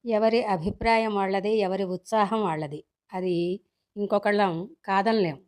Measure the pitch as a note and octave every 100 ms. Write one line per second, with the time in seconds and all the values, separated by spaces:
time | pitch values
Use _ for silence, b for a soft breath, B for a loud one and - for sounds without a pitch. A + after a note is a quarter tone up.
0 | A#3 G#3+ A3 A3+ A3 F#3 F3 - A3+ A3+
1 | A3 G3+ F#3+ G3 G#3 A3 G3 F#3+ F#3+ F3+
2 | - A3 G3 A3 G3 D#3 D3+ D3 - _
3 | _ F#3 F#3 E3+ E3+ F#3+ _ _ _ G#3
4 | G3+ G3+ G#3 G3+ G3 E3 F#3+ - - G3
5 | G#3 A3+ F3 C#3